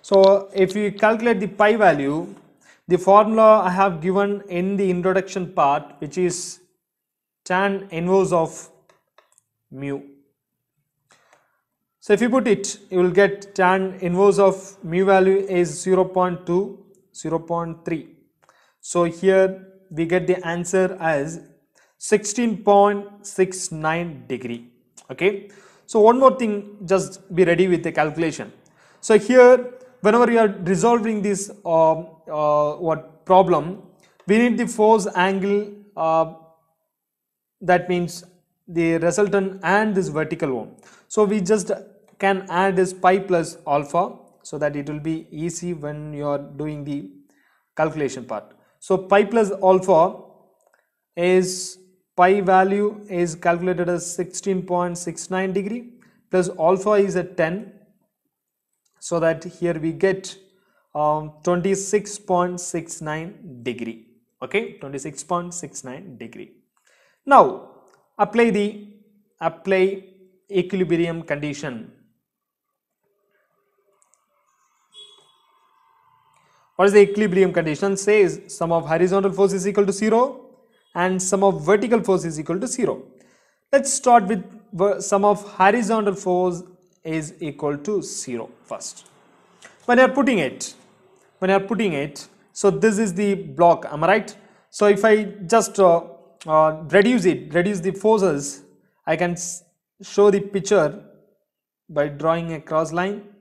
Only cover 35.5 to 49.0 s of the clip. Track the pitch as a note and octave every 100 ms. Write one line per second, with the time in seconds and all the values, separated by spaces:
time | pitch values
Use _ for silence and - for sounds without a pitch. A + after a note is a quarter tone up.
35.5 | G3+ G#3 - - - D#3+ D#3+ D#3+ - -
36.5 | _ _ _ _ _ _ _ _ _ _
37.5 | _ F3+ F3+ F3 F3+ F3 - - _ _
38.5 | _ - E3+ E3 E3 E3+ E3+ G#3 G3+ F#3+
39.5 | F#3+ E3 G3+ A3 G3 D#3+ D3+ D#3 E3 D3+
40.5 | B2 G#2+ - - _ _ - G#3 G#3+ F3+
41.5 | G#3+ F3 G3+ - _ _ _ G3 G3 F#3+
42.5 | E3+ G3 F#3 F#3 - F3+ G3 F#3+ F3 D#3+
43.5 | - - D3 C#3+ E3+ G3+ - _ _ -
44.5 | D3+ D3 C#3+ C#3+ D3+ D#3 D#3+ - D3+ E3+
45.5 | E3+ F3 E3 D3 D3 D3+ D3 D3 C#3+ D3
46.5 | C#3 D3+ D3 C#3+ C#3+ - - _ _ _
47.5 | _ _ - D#3 D#3 C3+ C3 A#2+ G#2+ -
48.5 | _ _ _ - F#3